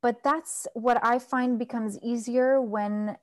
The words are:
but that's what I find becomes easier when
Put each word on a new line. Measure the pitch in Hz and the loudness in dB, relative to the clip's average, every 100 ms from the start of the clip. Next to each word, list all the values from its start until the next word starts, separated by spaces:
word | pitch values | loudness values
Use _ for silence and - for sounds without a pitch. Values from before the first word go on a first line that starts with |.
but | 240 233 | 0 0
that's | 277 311 - - - | 0 0 -2 -10 -8
what | - 233 240 | -2 2 2
I | 226 247 | 4 0
find | 247 262 247 240 | 0 -2 0 0
becomes | 240 240 220 202 | -2 -4 -6 -6
easier | 226 233 220 240 254 269 | -6 -4 -2 2 4 4
when | 247 208 208 208 214 - | 2 -2 -2 -2 -4 -6